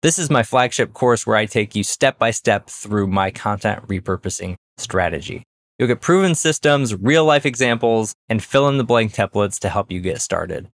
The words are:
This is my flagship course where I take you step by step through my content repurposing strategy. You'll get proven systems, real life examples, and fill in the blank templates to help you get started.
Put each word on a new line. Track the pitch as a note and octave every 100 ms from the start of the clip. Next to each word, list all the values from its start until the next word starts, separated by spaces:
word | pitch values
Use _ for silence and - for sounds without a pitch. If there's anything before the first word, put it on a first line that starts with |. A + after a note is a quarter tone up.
This | D#3+ E3
is | D#3
my | C#3
flagship | A2 C3 B2 - A2+
course | - B2 A#2 -
where | A2
I |
take | G#2+ A#2 G#2 G#2+
you |
step | G2 - C3+ -
by | A#2
step | A2+ - G2+ -
through | - G#2 G#2 G2
my | G2 F#2+
content | - G#2+ G#2 A2 G2+ -
repurposing | F#2+ - - F#2+ - F#2 F2+ _ -
strategy. | - F#2 F2 D#2+ D#2+ - - _ _ _
You'll | B2
get | A#2
proven | - F3+ F#3+
systems, | E3 D#3+ D#3 D3+ C#3+ B2+
real | G2 G2+ D#3+ D#3
life | D3
examples, | C#3+ A#2+ B2+ A#2 A#2 A2+ A2 - _
and | A2
fill | - C#3 C#3+
in | C#3
the |
blank | A#2+ A#2+ A2
templates | - G2+ G#2 G2+ -
to | G2
help | F2+ G2
you | F2+
get | F2+ F#2
started. | - F2 E2+ - -